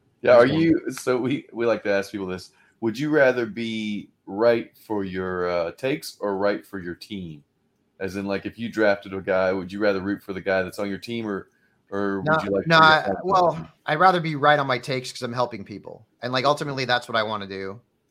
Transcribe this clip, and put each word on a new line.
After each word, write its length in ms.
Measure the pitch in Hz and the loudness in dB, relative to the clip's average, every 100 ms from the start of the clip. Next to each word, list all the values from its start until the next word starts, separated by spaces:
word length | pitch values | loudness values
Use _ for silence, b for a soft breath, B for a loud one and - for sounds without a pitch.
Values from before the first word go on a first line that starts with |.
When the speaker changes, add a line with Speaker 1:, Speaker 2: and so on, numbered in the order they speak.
| _ _ | _ _
Speaker 1:
Yeah, 140 | 120 123 | 6 8
are 80 | 127 | 8
Speaker 2:
He's 80 | |
one. 80 | 156 | 6
Speaker 1:
you, 300 | 165 156 - | 2 2 -2
so 260 | 127 127 127 | -6 -2 0
we, 280 | 131 143 - | -2 -4 -6
we 120 | 110 117 | -4 -2
like 180 | 107 | 0
to 80 | 104 | 0
ask 200 | 98 98 | -2 -2
people 160 | 104 92 | -6 -6
this. 240 | 92 - b b _ | -8 -12 b b _
Would 180 | 170 120 | -4 -2
you 120 | 151 | 0
rather 380 | 151 131 123 113 | 4 4 4 -2
be 640 | 101 113 110 107 101 - _ - | -4 -6 -4 -4 -6 -8 _ -10
right 500 | 98 117 117 - _ | 2 4 2 -2 _
for 260 | - 107 | -6 -4
your, 460 | 95 92 92 90 90 | -4 -4 -4 -2 -2
uh, 220 | 87 85 | -2 -2
takes 440 | - 131 156 - - | -4 -4 -4 -8 -6
or 180 | 101 95 | -4 0
right 260 | 101 107 | 0 -2
for 140 | - 98 | -6 -10
your 140 | 87 | -10
team? 500 | 82 - 101 87 73 _ _ _ _ _ - | -12 -12 -10 -10 -14 _ _ _ _ _ -10
As 160 | 95 98 | -8 -6
in, 120 | 98 | -4
like, 180 | 98 101 | -4 -6
if 140 | 110 | -10
you 100 | 113 | -6
drafted 460 | 107 104 101 101 95 | 2 2 2 -4 -6
a 60 | |
guy, 300 | 92 92 92 | -2 0 2
would 200 | 95 90 | 0 -6
you 80 | 101 | -2
rather 200 | 104 98 | 0 0
root 220 | 95 98 | -2 -6
for 100 | - | -8
the 100 | 92 | -8
guy 200 | 95 95 | -2 -2
that's 160 | 90 - | -2 -6
on 100 | 101 | -6
your 120 | 95 | -8
team, 280 | - 117 110 | -8 -8 -6
or, 220 | 95 - _ _ _ _ | -8 -10 _ _ _ _
or 320 | 98 101 98 | -4 -2 -2
would 40 | 147 | 0
Speaker 2:
No, 120 | 156 | 0
Speaker 1:
you 80 | - | 0
like 160 | - 160 | -2 4
Speaker 2:
no, 100 | 160 | 8
Speaker 1:
for 60 | |
Speaker 2:
I, 220 | 160 156 101 | 8 6 2
Speaker 1:
your 140 | 95 | -4
Speaker 2:
well, 440 | 180 190 170 160 165 _ - | 0 2 2 0 -8 _ -4
I'd 120 | 156 | 4
rather 200 | 185 180 | 4 4
be 160 | 160 147 | 0 2
right 240 | 147 147 | 4 4
on 80 | 139 | 2
my 100 | 123 | -2
takes 340 | - 127 127 | -2 -6 -6
'cause 120 | - | -8
I'm 100 | 123 | -6
helping 300 | 120 120 104 98 | -2 -4 -6 -12
people. 400 | 101 82 82 _ _ | -14 -16 -18 _ _
And, 100 | 123 | -4
like, 140 | 127 135 | 0 2
ultimately, 400 | 147 151 131 123 | 0 -2 -4 0
that's 240 | 123 120 | 0 0
what 60 | 113 | -2
I 80 | |
wanna 240 | 107 107 98 | -2 -4 -8
do. 340 | 98 95 110 _ _ _ | -8 -10 -12 _ _ _